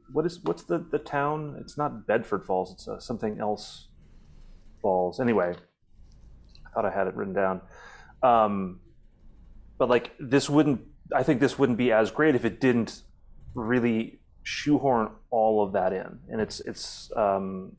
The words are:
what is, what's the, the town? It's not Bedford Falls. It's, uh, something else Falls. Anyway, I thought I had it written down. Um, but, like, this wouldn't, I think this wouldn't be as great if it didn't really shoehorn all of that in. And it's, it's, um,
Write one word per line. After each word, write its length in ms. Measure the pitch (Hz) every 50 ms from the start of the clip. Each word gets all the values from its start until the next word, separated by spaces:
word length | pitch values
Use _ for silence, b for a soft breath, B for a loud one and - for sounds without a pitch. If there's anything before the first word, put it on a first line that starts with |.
| _ - 131
what 140 | 147 160
is, 140 | 175 170 - -
what's 220 | 143 - - -
the, 140 | - 170 160
the 200 | - - - 147
town? 580 | - - - 143 143 147 151 156 151 147 139 -
It's 180 | - - - 143
not 280 | 147 143 120 110 98
Bedford 380 | - 107 120 110 - 107 95 -
Falls. 280 | - 95 92 92 - 92
It's, 140 | - -
uh, 120 | 110 107 -
something 400 | - - 120 101 - 107 107 107
else 480 | 110 104 104 101 - - - - - - - - - - - - - - - - - - - - - - - - -
Falls. 380 | 101 92 90 90 87 85 -
Anyway, 340 | 127 120 113 98 90 87 87 - - _ _ _ _ _ _ - - - - - - - - - - - - - -
I 40 | - -
thought 100 | 110 107
I 60 | 98
had 160 | 92 98 95
it 80 | 92 92
written 200 | 107 104 98 92
down. 260 | 98 98 95 95 90 - B B B B B B B B B B B -
Um, 580 | 127 120 113 110 104 101 98 95 92 90 - - - - - - - _ _ - - - - - - - - - - - -
but, 100 | 135 117
like, 240 | 123 120 - - - -
this 320 | 151 120 127 139 131 -
wouldn't, 320 | 143 151 151 147 135 107 - - - - - - -
I 80 | 139 127
think 180 | - 151 113
this 180 | 143 127 - -
wouldn't 200 | 139 123 120 107
be 120 | 123 123 113
as 180 | 110 110 101
great 240 | - - 151 160 135
if 100 | 120 107
it 160 | 113 90 -
didn't 420 | - 131 120 120 110 - - - - - - - - - - - - - -
really 680 | 127 113 110 123 127 117 120 113 110 113 - - - _ _ - - -
shoehorn 680 | - - - - 147 147 127 135 139 127 117 110 107 - - - -
all 320 | 123 113 110 110 107 107 104
of 80 | 98 95
that 200 | 98 92 92 98
in. 260 | 92 - 87 - - - -
And 120 | 117 113
it's, 200 | 107 101 - -
it's, 500 | - - 113 - - - - - - - -
um, 600 | 120 107 101 98 98 98 95 95 95 95 95 -